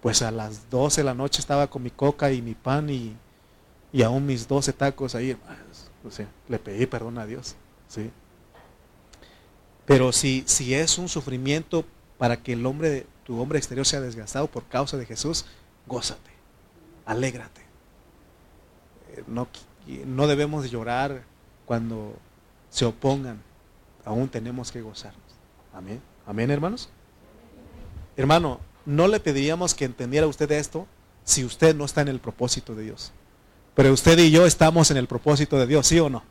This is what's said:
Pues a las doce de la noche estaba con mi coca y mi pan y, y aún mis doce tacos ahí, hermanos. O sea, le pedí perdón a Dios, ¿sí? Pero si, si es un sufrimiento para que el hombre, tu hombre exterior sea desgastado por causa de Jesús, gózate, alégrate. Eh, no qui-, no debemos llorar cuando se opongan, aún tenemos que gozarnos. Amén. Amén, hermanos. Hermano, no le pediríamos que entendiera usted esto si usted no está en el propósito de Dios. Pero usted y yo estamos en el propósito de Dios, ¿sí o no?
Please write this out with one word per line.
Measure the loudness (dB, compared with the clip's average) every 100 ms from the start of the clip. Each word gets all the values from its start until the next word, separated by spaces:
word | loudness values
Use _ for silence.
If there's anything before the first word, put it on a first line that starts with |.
Pues | 0 0
a | -2
las | -6 -10 -12 -6
doce | 0 0 2
de |
la | 0
noche | -2 -4 -4
estaba | -2 0 0
con | -4
mi | -10
coca | 0 0 2 -2
y | -2
mi | -6
pan | -8 -2 -2 -2
y, | -6 -8 -14 _ _ _ _ _ _ _
y | 2
aún | 2 2 0
mis | -4 0
doce | 0 0
tacos | 0 -2 -2 -8
ahí, | -6 -6
hermanos. | -8 -12 -20 -20 -20 -20 -20
O | -20
sea, | -14 -14 -16 -8
le | -8
pedí | -8 -4 -4
perdón | -4 -8 -10
a | -10
Dios, | -12 -14 -18 -20 _ _
¿sí? | -12 -12 -14 _ _ _ -20 -20 _ _ _ _ -20 -20 -20 _ _ _ _
Pero | 4 6 6
si, | 2 2 0 0
si | -2 0
es | 0 0 -2
un | -2
sufrimiento | -6 -6 -6 -2 -2 -2 -4 -4 -14 _ _
para | -2 0
que | -4
el | -4 -4
hombre, | -2 -2 -2 -8 _
tu | -10 -6
hombre | -2 -2
exterior | -4 -4 -2
sea | -2
desgastado | -6 -10 -10 -6 -6
por | -6
causa | -8 -4 -4 -6
de | -10
Jesús, | -8 -6 -6 -8 -18 -20 _ -12
gózate, | -8 -8 -12 -18 -20 _ _ _ _ -20 -20
alégrate. | -8 -2 -2 -4 -16 -20 -20 -20 _ _ _ _ _ _ _ -20 _ _ _ -20 -20
Eh, | -20 -12
no | -8 -8
qui-, | -12 -20 _ -18 -14
no | -8 0 2
debemos | 2 0 -4 -6
llorar | -8 -6 -4 -4 -6 -16 _ _ _
cuando | -6 -4 -4 -8 -12 -16 -20 _ _ _ _
se | -2
opongan, | -2 0 0 0 -4 -12 -20 -20 _ _ _ _
aún | -6 -2 -2
tenemos | -4 -8 -10 -10
que | -12
gozarnos. | -14 -16 -18 -20 -20 -20 _ _ -20
Amén. | -18 -14 -14 -14 _ -10
Amén, | -4 0
hermanos. | 0 -2 -6 -12 -20 _ _ -20 -20 -20 -20 -20 -20 -18 -18 -16 -2
Hermano, | 4 4 4 -6 -12 -16
no | -4 2 4
le | 4
pediríamos | 0 0 0 0 -2
que | -2
entendiera | -4 -6 -2 2 0
usted | 0 -2
esto | -2 -2 -10 -12 _ _ -20
si | -2 -2
usted | -2 4 4 4
no |
está | 0 -2
en | -2
el | -2
propósito | -8 -4 -4 -4 -6
de | -12
Dios. | -12 -12 -16 -18 -20 _ _ _ _ 4
Pero | 6
usted | 6 6 8
y | 10
yo | 10 8
estamos | 8 4 6 4
en | 4
el | -2
propósito | -2 2 2 2 2
de | 4
Dios, | 4 4
¿sí | 4
o | 4
no? | 0 -10